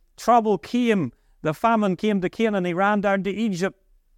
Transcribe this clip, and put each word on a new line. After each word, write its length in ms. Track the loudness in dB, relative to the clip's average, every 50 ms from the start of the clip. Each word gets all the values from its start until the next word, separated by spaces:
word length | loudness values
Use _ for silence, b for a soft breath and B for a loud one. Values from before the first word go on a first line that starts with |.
| _ _ _
trouble 420 | -4 0 2 4 4 4 2 0
came, 560 | -2 -2 -4 -2 0 2 2 2 2 0 -4 -6 _ _ _ _ _
the 120 | -4 -4 -2
famine 420 | 0 0 2 2 2 2 0 0
came 240 | 0 0 0 0 0
to 80 | -2 -4
Canaan, 360 | -2 -2 -2 0 0 -2 -2
he 80 | -2 -2
ran 260 | 0 0 0 0 0
down 240 | 0 0 0 0 -2
to 80 | -4
Egypt. 500 | -4 -4 -4 -4 -2 -2 -4 -4 -6 _ _ _ _ _ _ _ _